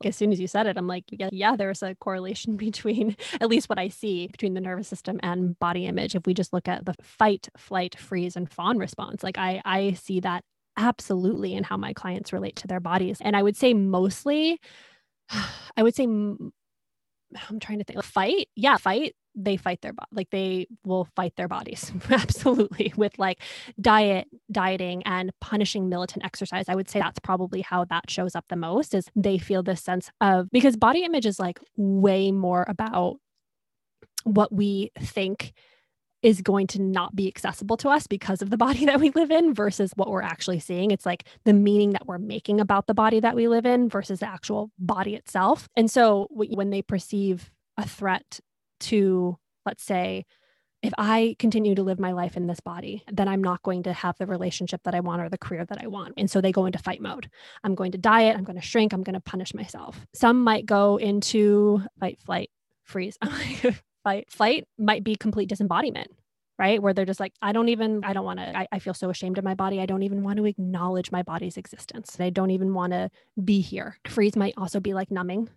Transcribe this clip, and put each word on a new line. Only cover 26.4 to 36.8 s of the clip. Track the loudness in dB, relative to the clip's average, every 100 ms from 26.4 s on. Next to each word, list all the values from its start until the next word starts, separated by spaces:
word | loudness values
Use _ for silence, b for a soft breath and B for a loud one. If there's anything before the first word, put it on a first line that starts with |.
| -6 -4 -2
I | -4
would | -2
say | -2
that's | -2 -4
probably | -2 -2 -2 -6
how | -2 -2 0
that | -2 -4
shows | -6 -4 -6
up | -8
the | -6
most, | -2 -2 0
is | -2 -2 0
they | 0 0
feel | 0 -2
this | 0 -4
sense | -4 -4 -4 0
of, | 4 4 4
because | 6 6 6
body | 4 4
image | 2 0 0
is, | -2
like, | -4 -8 -10 -2
way | 2 6 6 6 2
more | 2 2 0 0
about | -4 -2 0 -2 -4 _ _ _ _ _ _ _ _ -18 -6
what | 2 4 4
we | 2 0 0 -4 -8
think | -8 -4 -4 -4 -10 -16 b b b b _ _
is | 4 6
going | 4 2 2
to | 0